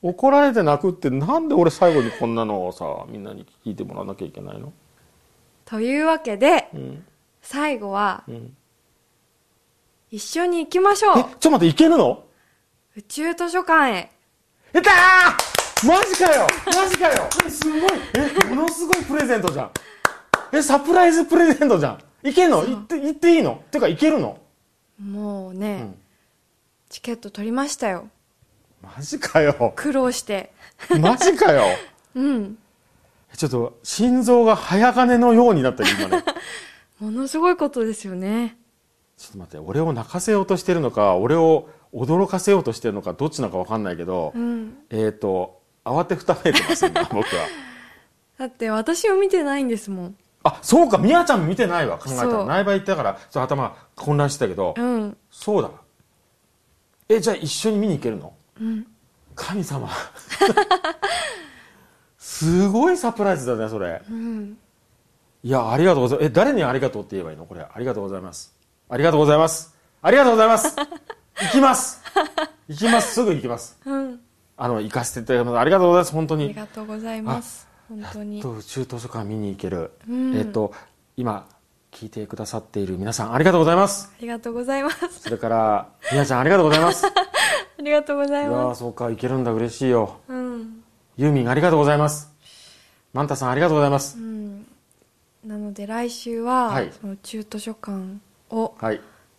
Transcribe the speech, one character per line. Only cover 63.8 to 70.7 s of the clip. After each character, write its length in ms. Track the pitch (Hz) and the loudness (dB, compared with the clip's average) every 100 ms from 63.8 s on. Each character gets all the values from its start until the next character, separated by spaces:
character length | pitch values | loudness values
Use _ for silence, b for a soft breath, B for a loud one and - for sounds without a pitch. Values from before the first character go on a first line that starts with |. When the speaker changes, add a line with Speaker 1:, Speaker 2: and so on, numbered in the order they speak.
| 90 82 - | -6 -8 -10
Speaker 2:
う 40 | |
ん。 460 | 226 233 220 208 220 _ _ _ _ _ _ _ _ | -12 -10 -10 -12 -18 _ _ _ _ _ _ _ _
Speaker 1:
い 80 | 120 | -2
や、 200 | 131 113 | 0 0
あ 80 | 127 | 2
り 60 | |
が 80 | 180 | 4
と 60 | 156 | 4
う 20 | |
ご 60 | 123 | 2
ざ 80 | 131 | 0
い 20 | |
ま 60 | |
す。 20 | 147 | 0
え、 40 | |
誰 220 | 123 233 | 2 2
に 100 | 262 | 2
あ 100 | 139 | 0
り 80 | 131 | -2
が 100 | 131 | -4
と 100 | 107 | -6
う 20 | |
っ 40 | 101 | -10
て 100 | 95 | -10
言 40 | |
え 40 | |
ば 60 | 82 | -10
い 40 | |
い 20 | 76 | -14
の？ 100 | 82 | -16
こ 80 | |
れ、 80 | 92 | -16
あ 80 | 76 - | -16 -10
り 60 | |
が 100 | 123 | -8
と 60 | 107 | -6
う 20 | |
ご 60 | 98 | -8
ざ 100 | 95 | -10
い 20 | |
ま 120 | 90 | -12
す。 220 | - - _ _ _ _ | -18 -20 _ _ _ _
あ 80 | 123 | 0
り 80 | |
が 60 | 160 | 2
と 60 | 156 | 4
う 40 | |
ご 60 | 151 | 4
ざ 80 | |
い 40 | 147 | 6
ま 100 | 160 | 4
す。 260 | 160 - _ _ _ | 0 -12 _ _ _
あ 80 | 165 | 4
り 60 | 254 | 6
が 80 | |
と 60 | 262 | 6
う 20 | |
ご 40 | 226 | 6
ざ 80 | |
い 40 | 220 | 6
ま 100 | 226 | 4
す。 180 | 269 | 2